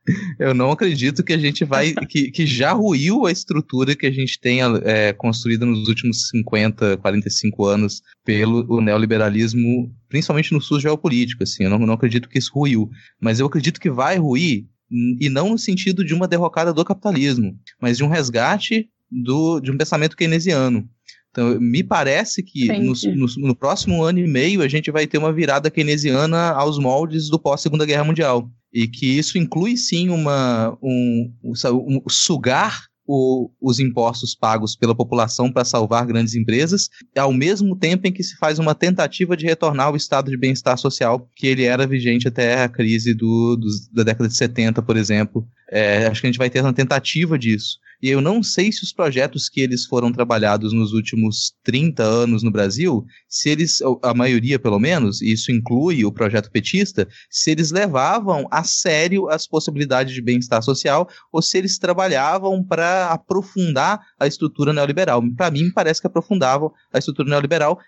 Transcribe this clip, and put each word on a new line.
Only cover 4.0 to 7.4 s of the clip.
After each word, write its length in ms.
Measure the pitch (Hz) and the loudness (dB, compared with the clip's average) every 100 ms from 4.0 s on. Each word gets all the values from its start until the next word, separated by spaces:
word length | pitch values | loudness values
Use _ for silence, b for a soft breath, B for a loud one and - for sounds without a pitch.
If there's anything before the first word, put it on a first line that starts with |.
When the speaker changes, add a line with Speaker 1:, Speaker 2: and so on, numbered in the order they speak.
| 139 | -2
Speaker 1:
a 40 | |
gente 300 | 131 131 - | -2 -4 -4
tem, 180 | 123 123 127 110 | 0 0 2 0
é, 300 | 104 110 104 | 0 2 0
construída 520 | 101 120 113 117 113 | 0 -2 -2 -2 0
nos 220 | 120 110 107 | 0 0 0
últimos 440 | 110 123 113 - | -2 -2 -2 -4
cinquenta, 680 | 117 110 107 107 104 104 95 | -4 -2 0 0 0 0 0
quarenta 320 | 98 101 101 | 0 -2 -2
e 20 | |
cinco 340 | - | -2